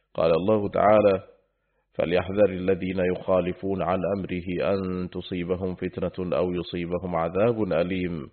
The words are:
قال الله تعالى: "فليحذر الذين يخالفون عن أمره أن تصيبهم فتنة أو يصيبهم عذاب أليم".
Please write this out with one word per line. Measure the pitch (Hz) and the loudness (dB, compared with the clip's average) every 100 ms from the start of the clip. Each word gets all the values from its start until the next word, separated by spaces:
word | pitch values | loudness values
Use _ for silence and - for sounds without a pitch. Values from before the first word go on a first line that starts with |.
| _ | _
قال | - 82 | 0 2
الله | 82 95 107 98 | 4 2 0 0
تعالى: | 90 98 107 104 95 - _ _ _ _ _ _ | 2 6 6 6 4 -2 _ _ _ _ _ _
"فليحذر | - 80 87 87 98 101 | -4 0 0 0 2 2
الذين | 92 92 92 92 92 90 87 | 2 0 0 -2 0 0 -2
يخالفون | - 92 87 - 98 95 | 0 2 0 -4 -4 -2
عن | 82 95 87 101 | -2 0 -2 -2
أمره | 85 90 92 87 80 | -4 -6 -4 -2 0
أن | 98 92 90 90 | 0 -2 -4 -6
تصيبهم | 90 - 92 85 92 95 90 | -8 -6 -6 -2 -2 -4 -4
فتنة | 90 - 90 - 90 69 | -6 -4 -6 -4 -2 0
أو | 90 | 0
يصيبهم | 87 82 90 85 90 92 85 | -2 -4 -6 -4 -4 -2 -2
عذاب | 82 92 117 110 | -2 0 0 0
أليم". | 98 80 87 95 90 85 65 | 0 0 0 -2 -4 -6 -10